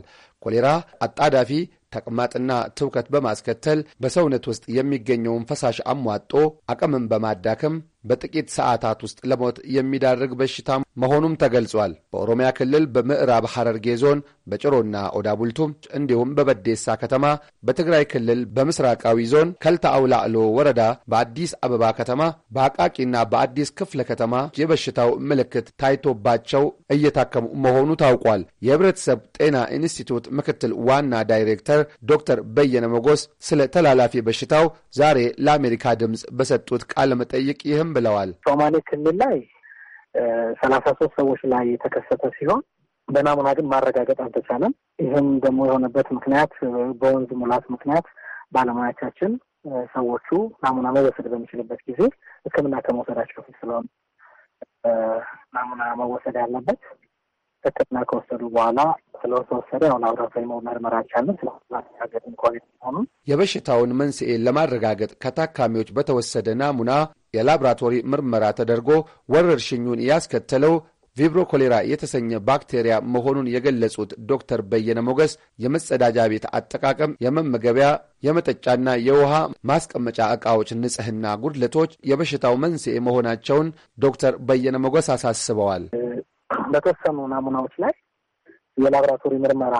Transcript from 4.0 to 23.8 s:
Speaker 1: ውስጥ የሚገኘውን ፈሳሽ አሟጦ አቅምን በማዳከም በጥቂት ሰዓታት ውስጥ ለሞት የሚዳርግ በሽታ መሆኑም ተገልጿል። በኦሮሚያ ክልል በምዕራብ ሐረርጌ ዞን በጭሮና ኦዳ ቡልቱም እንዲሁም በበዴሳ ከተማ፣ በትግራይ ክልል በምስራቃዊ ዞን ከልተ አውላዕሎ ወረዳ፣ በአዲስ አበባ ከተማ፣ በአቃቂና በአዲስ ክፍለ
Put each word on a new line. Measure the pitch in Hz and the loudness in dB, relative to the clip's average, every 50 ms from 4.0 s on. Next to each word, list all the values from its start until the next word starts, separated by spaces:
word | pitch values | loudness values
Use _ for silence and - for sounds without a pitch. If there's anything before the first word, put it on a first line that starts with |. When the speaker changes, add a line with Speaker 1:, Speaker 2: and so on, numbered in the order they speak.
| 123 131 - 180 170 147 131 117 - - | -6 -2 0 2 2 2 0 -2 -2 -4
Speaker 1:
ውስጥ | 110 - - - | -8 -8 -8 -4
የሚገኘውን | 113 127 135 143 139 127 107 127 123 117 113 117 117 117 113 - | -2 -2 0 0 -2 -2 -2 -2 -2 0 0 -2 -2 -4 -4 -6
ፈሳሽ | 151 - 143 123 113 - - - | -6 -2 -2 -2 -2 -2 -4 -4
አሟጦ | 127 139 127 110 104 104 - _ - 143 151 156 156 - _ - | -4 -4 -2 -4 -4 -4 -6 _ 2 2 2 2 0 -6 _ -8
አቅምን | 123 - 180 160 139 127 120 107 | -4 -2 -2 -2 0 -2 -2 -2
በማዳከም | 113 107 110 110 107 95 87 113 113 - 156 151 160 160 156 _ _ _ - | -2 -2 0 -2 -4 -2 -2 -4 -2 -2 -2 -4 -4 -6 -10 _ _ _ -4
በጥቂት | 107 127 123 - 143 - 156 143 - | -2 -2 -2 -2 -6 -6 -6 -6 -4
ሰዓታት | - - 135 127 120 113 - 110 107 - | -4 -2 0 0 0 0 0 -2 -4 -4
ውስጥ | - 110 - - - | -6 -12 -14 -10 -4
ለሞት | 131 131 123 123 123 120 - - - | -2 -2 0 0 -4 -4 -6 -8 -4
የሚዳርግ | 127 135 131 135 139 135 139 131 127 120 135 131 123 | -2 -2 -2 -2 -2 0 2 2 2 2 0 -4 -2
በሽታ | 123 131 131 - - - - 131 135 139 - _ 120 | -2 -2 -2 -2 -6 -4 -4 -2 -2 -4 -6 _ -4
መሆኑም | 127 131 147 147 160 160 160 - | 0 2 2 2 2 0 0 0
ተገልጿል። | 156 127 117 123 113 98 - 107 104 92 80 - _ _ | 0 2 2 2 0 0 0 -2 -2 -2 -4 -8 _ _
በኦሮሚያ | - 95 98 110 117 123 127 131 | -6 -4 -2 0 0 2 2 0
ክልል | 127 - 135 127 143 151 156 135 | 0 0 0 2 2 2 2 2
በምዕራብ | 113 127 117 127 147 139 143 127 120 113 110 117 | 0 0 0 0 0 0 2 4 2 2 2 0
ሐረርጌ | - 123 117 117 110 110 104 120 120 | -4 -2 -2 -2 -2 -2 -2 -2 0
ዞን | 113 135 143 143 147 143 - _ _ _ - | 2 4 4 4 2 -2 -8 _ _ _ -10
በጭሮና | 104 107 - 143 139 123 110 107 104 101 98 95 | -8 -4 0 2 2 2 2 0 -2 -4 -6 -4
ኦዳ | - 104 101 107 104 | -4 -2 -2 -2 -2
ቡልቱም | 104 117 117 113 156 160 151 147 - - - - | -2 -2 -4 -2 -2 -4 -4 -4 -10 -16 -12 -8
እንዲሁም | 135 147 131 120 117 123 131 147 | -6 -2 0 0 0 0 0 0
በበዴሳ | 143 143 135 127 101 92 113 113 - - 120 110 - | 0 2 2 0 0 0 -2 -2 -2 -2 -4 -4 -4
ከተማ፣ | - 113 131 131 143 147 147 143 - _ _ _ - | -2 -2 0 0 2 0 0 -2 -6 _ _ _ -4
በትግራይ | 117 127 - 165 165 170 151 143 | -2 -2 0 0 2 2 2 2
ክልል | - - 127 113 117 120 123 120 101 | 2 -2 -2 0 0 0 -2 -2 -4
በምስራቃዊ | 107 131 135 156 160 - 135 127 117 - - 117 117 120 117 | -2 0 0 0 0 0 2 0 0 2 2 2 2 2 2
ዞን | 113 135 151 160 170 180 - | 4 4 4 4 2 -2 -2
ከልተ | - 160 175 170 - 151 | 0 0 2 2 2 2
አውላዕሎ | 135 139 131 127 127 117 101 110 113 113 110 110 | 2 4 4 4 4 2 2 2 2 2 2 2
ወረዳ፣ | 110 131 147 147 123 117 110 110 127 - _ - | 2 4 2 4 4 4 2 2 0 -2 _ -2
በአዲስ | 113 113 120 117 117 147 175 160 - - | 0 0 0 0 -4 -6 -8 -8 -6 -6
አበባ | - 127 123 110 113 110 110 | -4 -2 0 2 2 2 2
ከተማ፣ | - 113 123 123 139 160 165 160 - _ _ | 0 -2 -2 0 0 0 -2 -2 -6 _ _
በአቃቂና | 110 131 131 139 - - - - - - 131 127 123 117 117 | -2 0 0 0 2 0 0 0 0 -2 -2 0 0 0 2
በአዲስ | 104 120 120 135 127 123 147 143 - | 2 2 2 2 0 0 -4 -4 -4
ክፍለ | - - | -6 -8